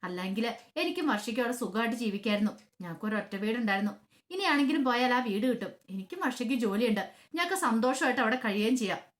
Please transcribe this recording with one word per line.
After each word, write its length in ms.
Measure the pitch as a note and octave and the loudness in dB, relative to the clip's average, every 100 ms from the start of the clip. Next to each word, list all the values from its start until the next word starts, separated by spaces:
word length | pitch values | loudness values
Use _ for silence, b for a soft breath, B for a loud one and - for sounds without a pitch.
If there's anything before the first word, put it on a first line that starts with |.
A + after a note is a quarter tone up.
അല്ലെങ്കിൽ 400 | F#3 F3+ F#3 G3 A#3 A#3 B - | -8 -6 -4 -2 -2 -4 B -4
എനിക്കും 300 | F4+ F4 D#4 | -2 0 0
വർഷയ്ക്കും 340 | G#3 - A3+ | 0 -2 -2
അവിടെ 120 | A#3+ B3 | -2 -2
സുഖമായിട്ട് 400 | G#3+ G3+ A#3 A#3 | -4 -2 -2 -2
ജീവിക്കായിരുന്നു. 560 | A#3 G3 A3 G#3 G#3 - - _ | -2 -2 0 2 0 -2 -20 _
ഞങ്ങൾക്ക് 260 | F3+ E3 G#3+ | -12 -6 -4
ഒരു 100 | G#3+ | -2
ഒറ്റ 180 | G#3 G3 | -4 -4
വീടുണ്ടായിരുന്നു, 580 | G#3 A#3 A3 G3 G#3 G3+ _ b _ | -2 0 0 0 0 -4 _ b _
ഇനിയാണെങ്കിലും 540 | F#4 F#4+ C#4+ C#4 D#4+ | -4 2 4 4 4
പോയാൽ 300 | C4 A#3+ B3+ | 2 4 4
ആ 60 | B3 | 2
വീട് 260 | A#3+ G3+ B3+ | 2 0 2
കിട്ടും. 260 | B3 F#3+ - _ | 0 -2 -10 _
എനിക്കും 300 | F#3+ F#3+ F4+ | -10 -8 -4
വർഷയ്ക്കും 400 | E4 B3 A#3+ B3+ | -4 -2 -2 0
ജോലിയുണ്ട്, 420 | A3 G3+ A#3+ G#3 F#3+ B B | 2 2 2 2 -2 B B
ഞങ്ങൾക്ക് 240 | E4 F4 F#4+ | -4 -2 0
സന്തോഷമായിട്ട് 600 | D4 A3+ B3 C4 D#4 C4 | 2 2 2 2 0 2
അവിടെ 160 | A3+ B3+ | 2 0
കഴിയുകയും 400 | A#3 G3+ G#3+ B3+ | 0 0 2 2
ചെയ്യാം. 240 | G3+ E3+ - _ | 0 -4 -8 _